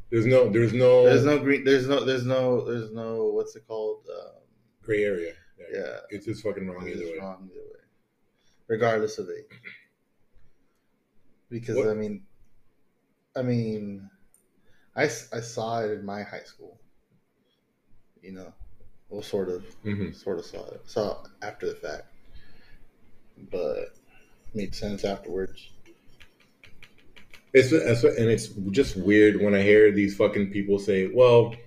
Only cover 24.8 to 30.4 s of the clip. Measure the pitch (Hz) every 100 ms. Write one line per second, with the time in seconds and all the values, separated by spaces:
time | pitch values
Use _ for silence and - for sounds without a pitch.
24.8 | 104 101 101 98 - 90 95 - - -
25.8 | - - - - - _ _ _ - -
26.8 | - - - - - - _ 131 123 160
27.8 | 131 117 151 - 113 110 - - 95 98
28.8 | 139 98 92 107 107 98 101 101 101 104
29.8 | 107 98 101 - 107 107